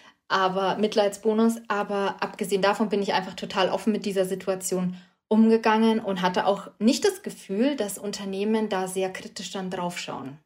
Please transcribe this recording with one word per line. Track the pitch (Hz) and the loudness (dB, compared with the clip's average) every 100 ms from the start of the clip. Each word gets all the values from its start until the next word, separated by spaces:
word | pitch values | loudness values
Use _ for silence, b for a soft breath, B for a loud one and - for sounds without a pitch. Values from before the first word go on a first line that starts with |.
| B B - | B B -2
aber | 190 190 185 190 190 | 2 2 2 0 0
Mitleidsbonus. | 214 220 202 202 220 214 226 226 - | 0 2 2 2 0 4 4 2 -4
Aber | 202 196 202 196 - | -4 -2 -2 -2 -2
abgesehen | 202 - 190 196 | -6 -6 -2 2
davon | 196 202 214 | 2 2 0
bin | 214 | 0
ich | 196 | 0
einfach | 185 185 - | -2 -2 -8
total | 190 214 185 | -6 0 0
offen | - - | 0 0
mit | 208 214 | -2 -2
dieser | 190 185 | 0 0
Situation | 185 - 185 - 185 180 180 B _ - | -2 -4 -4 -2 -2 -2 -4 B _ 0
umgegangen | 220 220 226 226 220 226 220 | 4 6 6 4 4 4 2
und | 196 190 | 0 0
hatte | 180 180 - | 0 2 0
auch | 196 - - | 0 -2 0
nicht | 214 - 415 | 2 4 2
das | 381 | 0
Gefühl, | - - - 196 269 285 | -8 -12 -6 0 0 0
dass | 202 - | -4 -6
Unternehmen | 202 202 196 190 214 220 214 | -8 -8 -6 -4 0 0 0
da | 190 185 | -2 -2
sehr | 190 190 | -2 -4
kritisch | 185 220 - 185 | -4 -14 -12 -10
dann | 196 185 | -8 -6
drauf | 185 175 180 | -4 -6 -6
schauen. | - - 135 147 | -10 -10 -10 -14